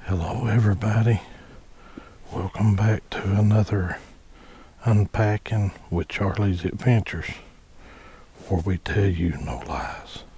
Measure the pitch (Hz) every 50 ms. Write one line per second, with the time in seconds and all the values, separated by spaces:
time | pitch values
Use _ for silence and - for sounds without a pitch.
0 | - - 95 90 82 80 - 113 123 117 107 117 110 104 101 92 - 107 104 110
1 | 110 113 113 95 - - - - - - - - - - - - - - - -
2 | - - - - - - - - 90 95 - - 101 110 104 95 104 110 110 -
3 | - - - - - 98 98 101 107 104 107 110 104 - - 101 92 87 87 -
4 | - - - - - - - - - - - - - - - - - 117 110 104
5 | 101 - _ - 110 104 107 104 - - 113 110 101 98 - - - - - 87
6 | 82 - - - 101 101 92 - 104 101 92 87 82 90 - 101 - 135 123 113
7 | 98 - - 85 - - - - - - - - - _ - - - - - -
8 | - - - - - - - - - - - 90 80 98 95 85 - - - 110
9 | 101 98 90 82 85 85 78 67 - - 64 60 - - - 65 - - - -
10 | - - - - - - -